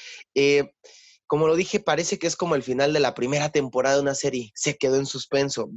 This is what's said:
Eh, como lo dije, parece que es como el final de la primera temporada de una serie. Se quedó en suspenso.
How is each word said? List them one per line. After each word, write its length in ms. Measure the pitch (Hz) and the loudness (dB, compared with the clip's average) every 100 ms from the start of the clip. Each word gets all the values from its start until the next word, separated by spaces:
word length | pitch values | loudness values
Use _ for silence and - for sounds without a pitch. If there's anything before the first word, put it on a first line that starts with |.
| - - - | -18 -20 -6
Eh, 380 | 135 139 143 139 _ - - - _ - | 2 4 4 0 _ -20 -20 -20 _ -4
como 200 | 147 160 | 0 2
lo 100 | 165 | 2
dije, 240 | 165 208 | 0 -2
parece 380 | - 151 170 196 | 0 0 0 -2
que 80 | 165 | -4
es 100 | - | -2
como 180 | 175 | -2
el 80 | 147 | -2
final 300 | 127 127 143 | -2 0 2
de 80 | 151 | 2
la 140 | 131 | 0
primera 360 | 117 123 147 151 | 0 -2 0 0
temporada 460 | 151 139 123 131 139 | 0 0 0 2 2
de 60 | |
una 120 | 139 | 2
serie. 360 | 135 143 127 110 | -2 -2 -4 -8
Se 220 | - - 143 | -6 -6 -2
quedó 200 | 135 135 | 0 2
en 100 | 139 | 0
suspenso. 600 | 131 - 139 139 123 107 | -6 -4 -2 0 -2 -6